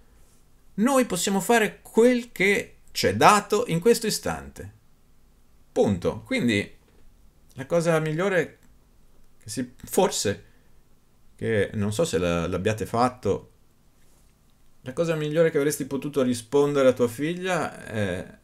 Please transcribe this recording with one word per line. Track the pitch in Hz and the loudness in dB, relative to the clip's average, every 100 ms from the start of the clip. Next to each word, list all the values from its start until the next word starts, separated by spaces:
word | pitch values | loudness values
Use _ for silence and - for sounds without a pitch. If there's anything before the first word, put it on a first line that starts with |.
| - - - - _ _ - - | -20 -20 -20 -20 _ _ -14 -2
Noi | 226 269 247 | 2 2 2
possiamo | 175 208 196 | 0 -2 0
fare | - 233 202 - | 2 2 2 -4
quel | - - 240 247 233 | -4 4 4 4 -2
che | - 190 202 - - - | -2 0 0 -2 -12 -12
c'è | - 101 98 | -2 -2 6
dato | 156 208 202 208 - | 6 6 4 -2 0
in | 165 | 0
questo | 202 233 214 | 2 2 0
istante. | - - 78 69 - 101 - _ _ _ _ _ _ _ - _ | -4 -6 -8 -10 -16 -16 -18 _ _ _ _ _ _ _ -20 _
Punto. | - 202 92 87 80 | 0 2 0 -2 -6
Quindi | - 262 120 104 - - _ _ - - - _ _ | -6 -2 0 0 -2 -10 _ _ -20 -20 -20 _ _
la | - 135 | -16 -4
cosa | 170 165 160 | -2 0 0
migliore | 156 156 196 185 139 - - - _ _ - - - - | -2 -2 -2 -2 -2 -8 -20 -20 _ _ -20 -20 -20 -20
che | - | -12
si, | 127 123 - - | -8 -8 -12 -6
forse, | - 185 - 104 98 - _ _ - _ _ _ _ - - | 0 0 0 -4 -6 -10 _ _ -20 _ _ _ _ -20 -10
che | 110 110 95 107 | -4 0 -2 -2
non | 101 | -4
so | 107 165 | -2 -2
se | - | 0
la, | 87 85 82 | 0 0 -2
l'abbiate | 92 98 107 117 | -2 -2 -2 -2
fatto, | 117 123 - 104 76 - _ _ _ _ _ - _ _ _ _ _ - - | 0 0 -2 -4 -4 -6 _ _ _ _ _ -20 _ _ _ _ _ -20 -20
la | - 127 | -10 -4
cosa | 170 160 | -2 -2
migliore | 151 151 165 | -2 2 2
che | 156 | 2
avresti | 143 147 131 | 0 -2 -4
potuto | 135 147 143 | -6 -4 -2
rispondere | 123 117 - 143 143 143 131 | 0 -2 -2 2 2 4 4
a | |
tua | 123 120 | 4 0
figlia, | 113 147 175 185 175 131 - - | -2 -6 -4 -4 -2 -4 -8 -10
eh, | 110 98 90 - - | -4 -4 -4 -8 -12